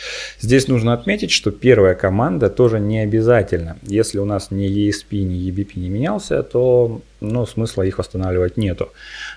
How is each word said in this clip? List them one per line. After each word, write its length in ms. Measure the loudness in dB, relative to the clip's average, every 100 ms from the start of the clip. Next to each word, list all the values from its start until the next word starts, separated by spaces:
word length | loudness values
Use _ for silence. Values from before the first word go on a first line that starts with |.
| -14 -12 -14 -8
Здесь 260 | 2 4 4
нужно 280 | 2 2
отметить, 360 | 0 -2 -4 -2
что 200 | -2 -2
первая 440 | 0 4 6 6
команда 540 | 4 0 0 0 0 0
тоже 320 | 2 2 2
не 200 | -2 -2
обязательна. 760 | 0 2 4 4 2 -2 -4 -12
Если 360 | -2 0 0 -2
у 60 |
нас 260 | -2 -2 -4
ни 140 | -4
E 240 | -2 0 0
S 140 | -2
P, 160 | -4 -4
ни 160 | -2
E 180 | -2 -4
B 120 | -4
P 140 | -6 -6
не 120 | -6
менялся, 520 | -2 -2 -4 -2 -4
то, 600 | 0 0 4 4 2 -2 -14 _
ну, 260 | -4 -4 -4
смысла 360 | -4 -4 -2
их 160 | -2 -2
восстанавливать 580 | -6 -6 -2 0 0 0
нету. 320 | -2 -2 -6 -12 -18 -16 -14